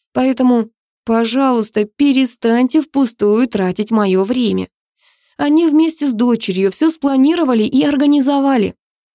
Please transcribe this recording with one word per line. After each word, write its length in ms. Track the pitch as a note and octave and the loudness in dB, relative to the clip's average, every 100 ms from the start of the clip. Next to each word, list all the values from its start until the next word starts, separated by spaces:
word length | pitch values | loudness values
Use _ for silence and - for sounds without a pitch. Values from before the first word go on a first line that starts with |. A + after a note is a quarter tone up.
| _ | _
поэтому, 560 | - C4 C4 B3+ A#3+ A3 _ _ _ | -2 -2 2 2 2 -2 _ _ _
пожалуйста, 800 | - A3+ A3+ B3 C4+ A#3+ G#3+ - | -4 -2 0 0 0 0 -2 -4
перестаньте 960 | G#3+ - C#4+ C4 C4 - A3+ A#3 B3 D#4 | -4 0 0 2 0 -2 0 0 2 0
впустую 680 | - C#4 C4 - G#3 G#3+ B3+ | -2 -2 -2 -2 0 0 0
тратить 440 | G3+ F#3 F#3 G#3 | -2 -2 -4 -2
моё 320 | A3+ G3 F#3 | 0 0 0
время. 460 | G3 B3+ A3+ F#3 F#3 _ _ _ _ _ _ - | 0 -2 -2 -4 -6 _ _ _ _ _ _ -6
Они 300 | C#4+ D4+ E4+ | 0 2 2
вместе 400 | D4+ D#4+ D#4+ D4 | 2 0 -2 -4
с 60 | |
дочерью 580 | A3 B3 A3+ - F#3 F#3+ | 0 0 0 -2 -2 -2
всё 180 | - D#4+ | 0 -2
спланировали 760 | - C#4 C4+ C4+ E4 C#4+ A#3 | -2 -2 2 2 2 0 0
и 200 | G#3+ B3+ | 0 0
организовали». 920 | D4 C#4+ C#4+ D4 C4 C#4+ C#4 C4 F#3 - _ _ _ | 0 0 2 2 2 0 0 0 -2 -6 _ _ _